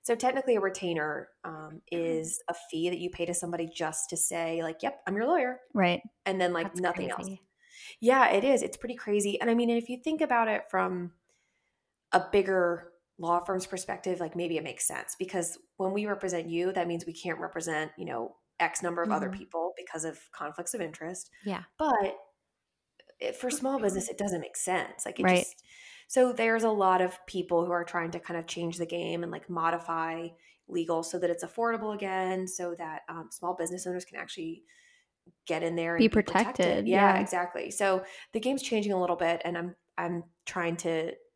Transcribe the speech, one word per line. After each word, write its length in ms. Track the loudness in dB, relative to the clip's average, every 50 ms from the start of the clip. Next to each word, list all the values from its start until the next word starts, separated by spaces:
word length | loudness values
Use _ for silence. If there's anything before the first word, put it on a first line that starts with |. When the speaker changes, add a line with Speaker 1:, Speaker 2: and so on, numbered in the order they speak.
| 0
Speaker 1:
so 120 | -2 -2
technically 400 | 2 2 0 0 2 2 2 2
a 60 | 4
retainer, 640 | 2 0 -2 -2 -2 -2 0 0 0 -2 -4 -6 -8 -12 _ _ -14
um, 380 | -12 -12 -12 -12 -14 -16 -18 _ _
is 500 | -4 -2 0 0 0 -2 -2 -4 -6 -6 -4
a 80 | -6 -8 -8 -8 -8
fee 180 | -4 -2 0 0
that 100 | -2 -2
you 100 | -4 -6
pay 160 | -4 -4 -4
to 80 | -2 -2
somebody 340 | -4 -2 -4 -4 -4 -4
just 420 | -6 -4 -4 -4 -4 -2 -4 -6 -4
to 60 | -2
say, 460 | 0 0 0 0 -2 -4 -2 -2 -2 -2
like, 180 | -4 -6 -4
"Yep, 200 | -6 -6 -6 -6 -6
I'm 100 | -4 -2
your 120 | 0 2
lawyer." 320 | 2 4 2 2 0 -2 -8 -14 _ 2
Speaker 2:
Right. 280 | 4 4 4 4 2 -4 -12 _ _ _
Speaker 1:
And 140 | -4 0 2
then, 140 | 2 2 2
like, 140 | 0 -2
Speaker 3:
That's 120 | -2 -2 0
Speaker 1:
nothing 320 | 0 0 0 0 -4 -4
else. 60 | -4
Speaker 3:
crazy. 240 | -6 -6 -8 -10 -12 _ _ _ _ _ _ -20 -18 -18 -18 -12 _
Speaker 1:
Yeah, 300 | 6 6 8 8 8 8
it 160 | 8 6 6
is. 180 | 6 4 4 4
It's 140 | 0 -4
pretty 180 | -8 -8 -8 -8
crazy. 440 | -8 -2 2 2 2 2 2 0 2
And 80 | 2 4
I 40 | 4
mean, 160 | 4 4 4
and 80 | 2
if 120 | 2 0 -2
you 80 | -8
think 240 | -4 -2 -2 0 0
about 260 | 2 4 4 4 4
it 160 | 4 2 0 -2 -2
from 400 | 0 0 0 0 0 -4 -6 -8 _ _ _ _ _ _ _ _ _ _ _ _ _ _ _ _ _ _ _ _ 4
a 120 | 4 4 6
bigger 600 | 4 4 4 6 4 4 4 4 2 -2 -6 -16 _ _ _ _ _
law 260 | -6 0 2 2 2 2
firm's 240 | 0 -2 -2 -2
perspective, 520 | -4 -6 -6 -4 -6 -6 -4 -2 -4 -2 -2
like, 160 | -4 -4 -4
maybe 220 | -4 -2 -2 -2
it 60 | -2 -4
makes 240 | -6 -6 -4 -4
sense, 280 | -2 -2 -4 -8 -8 -6 -6
because 380 | -6 -4 -2 -2 -2 -2 -6 -10 _ _ _
when 160 | -2 -2 0
we 140 | 0 0 0
represent 440 | -2 -2 -2 -2 -2 -2 -2 -4 -2
you, 220 | -2 0 0 0
that 160 | 0 0 0
means 180 | 0 -2 -4 -6
we 80 | -8 -12
can't 240 | -8 -6 -6 -4 -4
represent, 520 | -6 -8 -6 -6 -4 -2 -2 -2 -4 -4 -8
you 80 | -10 -8
know, 320 | -6 -4 -6 -6 -6 -10 _ _ _ _ _
X 220 | -2 -2 0 -2
number 220 | -4 -2 -2 0 0
of 80 | 0
other 160 | 0 0 -2
Speaker 3:
Mm-hmm. 100 | -4 -6
Speaker 1:
people 360 | -8 -12 _ -6 -4 -4 -4 -6
because 280 | -10 -16 -10 -10 -6 -6
of 140 | -6 -8 -10 -18 _
conflicts 420 | -12 -10 -10 -8 -8 -8 -8 -6 -6
of 80 | -6
interest. 480 | -6 -8 -8 -10 -10 -10 -10 -10 -12 -16 _ -10 -6
Speaker 3:
Yeah. 200 | -6 -6 -6 -8 _ _
Speaker 1:
But 400 | -2 2 4 4 4 2 0 -2 -6 -16 _ _ _ _ _ _ _ _ _ _ _ _ _ _ _ -20 -20 _ _
it, 160 | -6 -6 -6
for 160 | -4 -4 -4
small 260 | -4 -2 -2 -2 -2
business, 320 | 0 0 0 0 0 -4 -4
it 80 | -4
doesn't 240 | -4 -4 -2 -2 -4
make 140 | -6 -8 -8
sense. 500 | -6 -2 0 0 -2 -2 -4 -8 -8 -8
Like, 140 | -8 -4 2
it 40 | 4
Speaker 2:
Right. 160 | 4 6 4
Speaker 1:
just, 240 | 2 -2 -8 -16 _ _ -20 -20 -20 -20 -20 -20 -12
so 260 | _ 4 4 4 4 4
there's 300 | 2 2 4 4 4 4
a 60 | 2
lot 300 | 4 6 6 6 6 6
of 240 | 4 2 0 -6 -14
people 400 | -6 -6 -4 -2 2 2 2 4
who 60 | 4
are 140 | 2 0 0
trying 260 | 0 -2 -2 -2 -2
to 80 | -6 -8
kind 180 | -8 -6 -6
of 80 | -6 -6
change 320 | -6 -6 -4 -4 -4 -2
the 80 | -4 -4
game 380 | -4 -2 -4 -4 -4 -4 -4 -4
and, 80 | -6
like, 180 | -8 -10 -8 -6
modify 800 | -4 0 0 0 0 0 -2 -4 -2 -2 -2 -2 -4 -6 -8 -10 -12 _ _ -20 _ _ _
legal 360 | -6 -4 -4 0 0 0 -2 -2
so 140 | -4 -4 -2
that 100 | 0 0
it's 140 | 0 -2 -6
affordable 500 | -8 -4 -2 0 0 0 -2 -4 -6 -6
again, 540 | -4 -4 -4 -2 -2 0 0 -2 -2 -4
so 280 | -4 -6 -6 -6 -6 -6
that, 280 | -6 -8 -8 -8 -10 -10
um, 220 | -10 -12 -12 -12 -12
small 220 | -12 -6 -4 -4 -2
business 320 | -2 -4 -4 -4 -6 -6
owners 180 | -6 -6 -6 -8
can 140 | -10 -12
actually 460 | -12 -10 -10 -10 -10 -8 -10 -10 -12 _ _ _ _ _ _ _ _ _ _ _ _ _ -20 _ _ _
get 160 | -4 -2 -2 0
in 120 | 0 0
there 200 | 0 0 0 4
and 40 | 6
Speaker 2:
Be 80 | 6
Speaker 1:
be 60 | 6 6
protected. 420 | 4 2 4 2 2 2 2 2
Speaker 2:
protected, 320 | 2 4 4 4 2 4
Speaker 1:
Yeah, 260 | 4 6 8 8 8 8
Speaker 2:
yeah. 80 | 6
Speaker 1:
exactly. 500 | 2 0 -2 -2 -2 -4 -6 -8 -8 -6
So 320 | -2 0 2 2 2 2 0 -6 -14 -18 -20 _ -6
the 80 | -2
game's 220 | 0 0 0 0 -2
changing 280 | 0 0 2 2 2
a 80 | 2 2
little 160 | 2 2 2
bit, 260 | 2 2 2 2 0 -2
and 120 | -4 -4
I'm, 180 | -4 -4 -6 -8 _ _ _ _
I'm 260 | -4 -2 -2 -2 -4 -6 -8 _ _ _
trying 300 | -6 -4 -2 0 0 -2
to 360 | 0 -2 0 0 0 -2 -4 -6 -10 -18 _ _